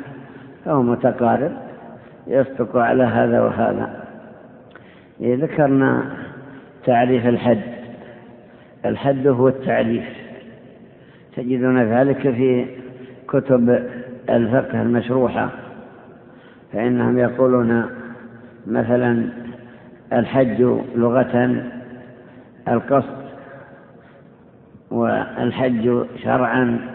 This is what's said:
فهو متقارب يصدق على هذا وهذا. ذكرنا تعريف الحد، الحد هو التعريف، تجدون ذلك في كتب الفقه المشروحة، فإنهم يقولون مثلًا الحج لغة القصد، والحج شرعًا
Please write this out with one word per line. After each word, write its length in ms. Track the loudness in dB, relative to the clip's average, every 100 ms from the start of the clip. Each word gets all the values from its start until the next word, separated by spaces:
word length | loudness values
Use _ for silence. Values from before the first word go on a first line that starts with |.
| -14 -18 -18 -20 -20 -12
فهو 180 | 0 2
متقارب 720 | 2 2 0 2 2 2 0 -6 -14 -18 -20 -20 -20 -20 0
يصدق 500 | 0 0 -4 -2 0
على 260 | 2 4
هذا 380 | 2 2 2 2
وهذا. 640 | 2 0 0 -2 -6 -10 -16 -20 -20 -20 -20 -20 -20 -20 -20 -20 -20 -4
ذكرنا 840 | -2 0 0 2 4 4 4 2 -2 -10 -14 -16 -18 -20 -20 -6 2
تعريف 400 | 2 4 2 2
الحد، 360 | 2 2 0 -2 -12 -16 -18 -18 -20 -20 -20 -20 -20 -20 -6
الحد 420 | -4 0 0 2 2
هو 220 | 4 4
التعريف، 560 | 2 0 0 0 -2 -4 -14 -18 -18 -20 -20 -20 -20 -20 -20 -20 -20 -14 -8
تجدون 460 | -4 0 2 4
ذلك 380 | 4 4 2 2
في 460 | 0 2 2 2 -2 -10 -16 -18 -18 -18 -2
كتب 600 | -2 4 4 6 4 0 -10 -14 -10 0
الفقه 540 | 0 2 0 0 -2
المشروحة، 680 | 0 0 0 0 0 0 -4 -6 -16 -18 -20 -20 -20 -20 -20 -20 -20 -20 -10
فإنهم 460 | -4 0 2 2 2
يقولون 680 | 2 2 4 4 4 2 0 -8 -16 -16 -18 -20 -20 -16 -4
مثلًا 640 | -2 2 2 2 0 -2 -8 -14 -16 -20 -20 -20 -20 -2
الحج 500 | 0 2 2 2 2 2 2 -2 0
لغة 680 | 2 2 2 2 2 0 -4 -12 -16 -18 -20 -20 -20 -20 -20 -12 -2
القصد، 560 | -2 2 0 0 -10 -16 -18 -20 -20 -20 -20 -20 -20 -20 -20 -20 -20 -20 -20 -20 -20 -6
والحج 1120 | -2 0 0 -4 -4 -4 0 0 0 2 0 -2 -6
شرعًا 560 | -2 0 2 2 0 -2 -6